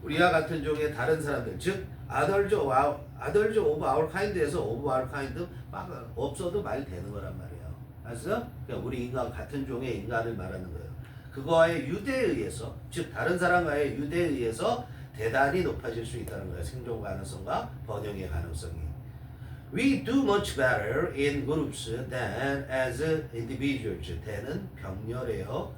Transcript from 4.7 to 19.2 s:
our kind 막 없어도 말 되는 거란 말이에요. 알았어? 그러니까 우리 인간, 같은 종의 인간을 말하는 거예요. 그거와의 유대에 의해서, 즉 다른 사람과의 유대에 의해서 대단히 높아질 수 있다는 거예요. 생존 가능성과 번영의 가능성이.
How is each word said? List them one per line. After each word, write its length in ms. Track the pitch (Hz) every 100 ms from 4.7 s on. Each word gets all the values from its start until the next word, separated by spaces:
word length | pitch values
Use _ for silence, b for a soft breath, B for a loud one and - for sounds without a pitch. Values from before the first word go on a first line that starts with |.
| 117 -
our 200 | 131 131
kind 360 | 143 135 135 175 B B
막 400 | - - - - 117
없어도 480 | 139 - 175 202
말 200 | - - -
되는 260 | 87 -
거란 260 | 101 95 -
말이에요. 380 | 85 - - - - -
알았어? 440 | 113 120 170 220 240 - -
그러니까 220 | - 127
우리 180 | 127 120
인간, 240 | 127 131
같은 360 | - - 143 131
종의 300 | 120 131 113
인간을 340 | 107 117 117 104
말하는 280 | 92 92 90
거예요. 120 | 78 - - B B B
그거와의 560 | 135 135 165 165 160 131
유대에 320 | 175 277 262
의해서, 540 | 220 139 101 - - - -
즉 220 | - -
다른 260 | - - 175
사람과의 600 | 175 175 165 143 143 123
유대에 300 | 143 170 170
의해서 600 | 131 117 110 196 240 B B B -
대단히 460 | 110 131 139 180
높아질 420 | 156 110 120 113 117
수 120 | 123
있다는 320 | - 101 95
거예요. 140 | 87
생존 380 | 82 - 120 110
가능성과 680 | 104 92 - - - - - - -
번영의 420 | 101 104 98 92
가능성이. 460 | 85 85 80 90 82 80 - - B